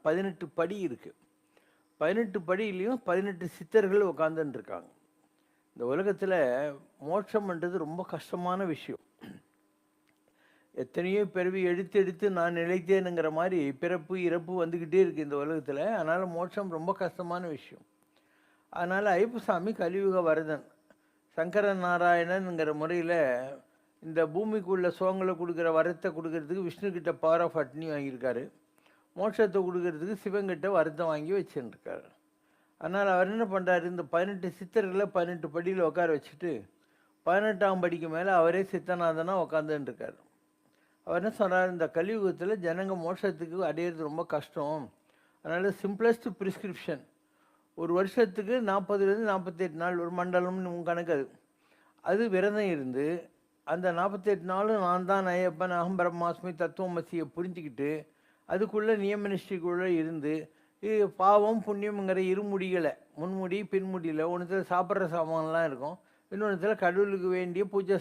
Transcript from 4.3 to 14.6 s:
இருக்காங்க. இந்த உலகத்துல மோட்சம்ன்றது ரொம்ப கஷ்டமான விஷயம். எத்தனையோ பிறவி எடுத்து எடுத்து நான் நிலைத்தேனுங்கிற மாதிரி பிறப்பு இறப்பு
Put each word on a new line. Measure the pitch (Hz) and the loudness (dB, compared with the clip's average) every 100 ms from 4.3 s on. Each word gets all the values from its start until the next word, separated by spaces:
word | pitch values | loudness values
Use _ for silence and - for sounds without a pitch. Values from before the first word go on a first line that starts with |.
| 160 147 | 0 -4
இருக்காங்க. | 120 - 90 80 _ _ _ _ _ _ _ _ - | -6 -10 -12 -12 _ _ _ _ _ _ _ _ -6
இந்த | 120 147 | -2 0
உலகத்துல | 196 196 196 180 131 123 147 139 - _ 143 | 0 0 2 4 4 2 -2 -6 -16 _ -4
மோட்சம்ன்றது | 190 196 220 202 170 175 180 | -2 0 -2 -2 -4 -4 -4
ரொம்ப | 151 170 185 | -4 -6 -8
கஷ்டமான | 160 - 180 175 185 | -8 -6 -4 -2 -2
விஷயம். | 190 147 - 113 _ _ - - _ _ _ _ _ _ _ _ _ _ _ _ _ | -2 -4 -8 -12 _ _ -18 -18 _ _ _ _ _ _ _ _ _ _ _ _ _
எத்தனையோ | - 127 - 180 202 202 | -8 -6 -4 0 0 0
பிறவி | 185 180 190 | 0 0 2
எடுத்து | 180 175 185 208 | 2 0 2 2
எடுத்து | 185 165 208 | 2 0 0
நான் | 180 170 170 | 2 2 0
நிலைத்தேனுங்கிற | 170 185 170 196 180 175 156 | 0 0 4 2 4 0 0
மாதிரி | 156 180 180 139 | 0 0 0 0
பிறப்பு | 135 170 180 151 185 | -2 -2 -2 -4 -2
இறப்பு | 175 170 165 185 | 0 0 -2 -2